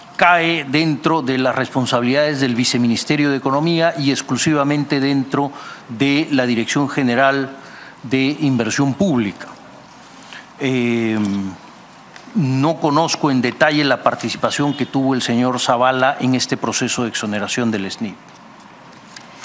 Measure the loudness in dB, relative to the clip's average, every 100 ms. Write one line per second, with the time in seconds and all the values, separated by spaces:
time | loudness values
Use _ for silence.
0 | -10 2 4 4 2 -2 0 0 2 2
1 | 2 2 0 0 0 0 -2 -2 0 0
2 | 2 2 2 0 0 0 0 2 2 2
3 | 0 0 2 0 0 0 2 2 2 0
4 | 0 0 -2 -2 2 2 2 0 0 0
5 | 2 0 0 -2 -2 -6 -16 -16 -10 -2
6 | 0 2 0 0 0 0 0 0 -2 0
7 | 0 4 2 2 -4 -10 -20 -20 -20 -16
8 | -4 0 0 0 0 0 0 0 0 2
9 | 0 2 0 -4 -14 -18 -20 -20 -20 -20
10 | -20 -20 -20 -20 -18 -6 -2 0 0 0
11 | 0 0 0 -2 -4 -8 -18 -20 -20 -20
12 | -20 -20 -6 0 2 2 0 0 0 2
13 | 0 0 0 2 0 2 2 2 2 2
14 | 0 0 -4 -4 -2 0 -2 -2 -2 -2
15 | 0 0 0 0 0 0 0 2 2 2
16 | 0 0 0 0 0 -4 -4 -2 -2 -2
17 | -4 -4 -4 -4 -4 -2 0 -2 -4 -6
18 | -10 -10 -20 -20 -20 -20 -20 -20 -20 -20
19 | -20 -20 -20 -20